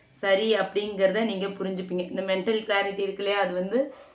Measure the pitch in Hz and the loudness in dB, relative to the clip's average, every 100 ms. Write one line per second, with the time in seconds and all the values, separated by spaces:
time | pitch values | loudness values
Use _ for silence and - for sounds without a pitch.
0 | _ - 196 196 220 208 185 196 208 190 | _ -4 2 4 4 2 2 -2 -2 2
1 | 190 202 226 190 190 185 190 185 180 180 | 2 4 0 0 -4 -4 -4 -4 -4 -4
2 | 175 185 190 190 185 220 214 202 196 196 | -4 -4 -2 0 0 0 0 0 0 -2
3 | 196 190 196 202 185 180 190 233 294 - | -4 -2 0 2 0 0 0 0 0 -6
4 | - | -20